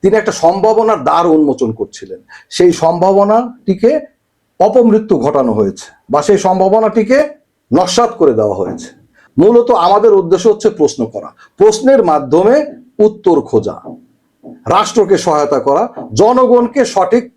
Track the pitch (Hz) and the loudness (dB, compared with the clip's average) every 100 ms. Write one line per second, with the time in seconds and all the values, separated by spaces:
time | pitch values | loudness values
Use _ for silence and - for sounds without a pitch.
0 | 190 214 208 - 165 190 214 220 220 202 | 2 0 -2 -2 -2 0 0 0 0 -2
1 | 127 160 175 156 147 127 120 110 101 - | -2 0 2 2 0 -2 -6 -6 -12 -12
2 | 95 92 _ - _ - 180 170 165 170 | -18 -18 _ -20 _ 0 0 2 -2 0
3 | 185 196 202 220 247 - - 190 226 302 | 0 2 2 0 -2 -10 -6 -2 0 -2
4 | - _ _ _ _ _ 202 254 233 214 | -6 _ _ _ _ _ 2 4 4 2
5 | 214 165 127 147 123 107 98 95 - _ | 0 -2 0 0 -2 0 -2 -4 -20 _
6 | _ 139 147 202 190 185 190 214 220 226 | _ -2 0 0 2 0 2 2 0 -2
7 | 220 262 294 - _ _ _ 135 185 - | 0 0 0 -6 _ _ _ -2 0 0
8 | 233 233 151 110 107 95 90 - - _ | -2 0 0 2 -2 -4 -6 -8 -14 _
9 | _ _ _ - 185 240 233 220 170 208 | _ _ _ 2 4 4 2 0 2 2
10 | 220 202 170 180 220 214 214 214 147 - | 4 2 2 0 0 0 -2 0 -2 -2
11 | 113 104 78 _ - _ 208 214 262 269 | -8 -8 -14 _ -20 _ 2 2 2 2
12 | 180 151 135 160 202 277 294 - _ - | 2 -2 0 0 2 0 -2 -12 _ -2
13 | 214 214 190 156 - 110 98 78 - 80 | -2 0 0 0 0 -4 -4 -12 -16 -20
14 | _ _ _ _ - - - 185 208 240 | _ _ _ _ -20 -18 -2 -2 0 -2
15 | 185 190 - 151 147 139 139 143 240 - | 0 0 0 -2 0 -2 0 -2 -2 -8
16 | - 110 208 247 254 240 240 277 240 - | -12 0 2 2 2 2 2 -2 -2 -2
17 | - 240 240 | 0 -2 -4